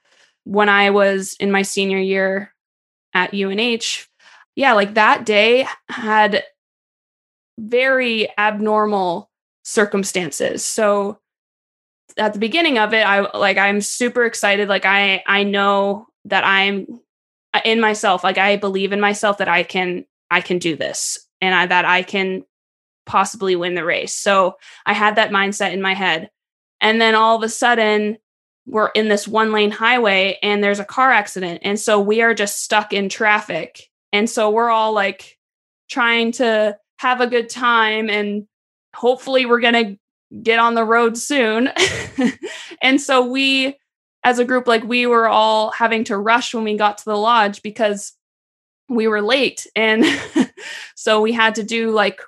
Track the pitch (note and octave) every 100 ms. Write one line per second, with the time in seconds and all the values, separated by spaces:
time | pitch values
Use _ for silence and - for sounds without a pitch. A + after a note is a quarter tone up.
0 | _ _ _ _ - G3 G#3 G3+ G3+ G3+
1 | G3 G3 F#3+ - G3 G3 G3 G3+ G3 F#3+
2 | F#3+ F#3+ F#3+ G3 G3+ _ _ _ _ _
3 | _ F#3 F3+ G3+ G3 G3 A#3+ A#3 - -
4 | - _ _ - _ - C4+ G#3+ G3+ G#3+
5 | G#3+ C#4+ A3+ G#3 A3 B3 C4 - - -
6 | G#3+ G#3+ G#3 G3+ - _ _ _ _ _
7 | _ _ _ _ _ - G#3+ A#3+ C4 C4
8 | B3 A3 G3+ - G#3+ G#3 G#3+ G#3+ G#3+ G3+
9 | F3+ E3+ - _ _ _ - A3+ G#3 G3
10 | G3 F#3 E3+ - C3+ - - - G#3 G3+
11 | G3+ G#3 _ _ _ _ _ _ _ _
12 | _ - G#3+ G#3 A3 D#4+ E4 A#3+ G#3+ A3
13 | G3 G3+ G3+ - G3+ G3 G3+ G#3 G3+ -
14 | B3 A#3+ A#3 - G#3 G3+ G3+ F#3+ F#3 G3
15 | G3 F#3+ - G3 G3+ G3+ G3+ G3+ G3+ G3+
16 | - _ G3+ F#3+ F3+ G3 G3 G3 - A#3+
17 | _ _ _ _ _ - A3+ A3+ A3 G#3+
18 | G#3+ F3+ F#3 F#3+ G3 G3+ G3+ F#3+ F#3+ G3+
19 | G#3 G#3 G#3+ G3+ F#3 F3 E3+ F#3 F3+ F3+
20 | - _ - F3 - F3+ E3+ D3 - -
21 | - - _ _ F#3 F3+ F3+ F3+ E3+ F3+
22 | F#3 G3+ F#3+ F#3 - _ _ _ _ _
23 | - G#3 G3+ A3+ F#3+ F3 F3 F3 E3 D3+
24 | - - G#3 G3 F#3 - - - - G#3+
25 | G#3+ G#3 G#3+ G3 G3 G3+ G3 F#3 F#3+ F#3+
26 | F#3 D#3+ G3 _ _ _ _ _ G#3+ A3+
27 | A3+ A3 A3 A3+ A3+ - A#3+ A#3 G#3+ G#3+
28 | G#3+ A3 _ _ _ _ - G#3+ G#3 G#3
29 | G#3+ G3+ G3+ A3 A3 G#3+ G#3 G#3 A3+ B3
30 | A3 F#3+ F#3+ - G#3 G#3 G3+ G3+ G3 -
31 | C4 A3+ G#3 F#3+ F3+ E3+ G3+ G#3 - G#3
32 | G3+ A3 A#3 G#3+ G3+ - - G#3+ G#3 G3
33 | G3 - G#3+ G#3 - E3 - - - _
34 | _ G#3 A3+ - G#3+ G#3+ A#3 A3 A3 G#3+
35 | G3 G3 - _ _ _ _ _ - C4+
36 | A#3 A#3 A3+ A#3 A#3 G#3+ G#3+ G#3 _ -
37 | C4 B3 B3 A#3+ A#3 A#3+ B3 A#3 G#3+ G#3+
38 | A3 G#3 G#3 G#3 G#3 _ _ _ _ -
39 | A#3+ B3+ C4+ C4 B3 A#3 A#3 A#3 A3 G3
40 | _ _ _ - A3 A3+ A#3 A#3 A3 A#3
41 | A#3 A#3 - C#4+ A3 A3 C4 - F#4+ -
42 | - - B3+ - G4+ - - E4+ B3+ C4+
43 | C#4 C4 B3 C4 C4+ C4+ C4 C4+ _ _
44 | _ _ B3 B3 B3 B3+ B3 A3+ A3 B3
45 | B3 A#3 A3+ G#3+ A3 A3 A3 - A3+ A3+
46 | A3 G3+ G#3 A#3+ - A#3 A3 G#3 G#3 G#3
47 | A3 G#3 A3 A#3+ G3+ G3+ G#3+ G#3 G#3+ G3
48 | - - _ _ _ _ _ _ - A#3+
49 | A3 G#3+ G#3 C#4 A3+ - - - A3 A3
50 | D#4+ C#4+ - D4+ - - - - - -
51 | A3+ G#3+ A3 A#3 A3 G#3+ G#3+ A3+ A3+ G#3+
52 | G3+ -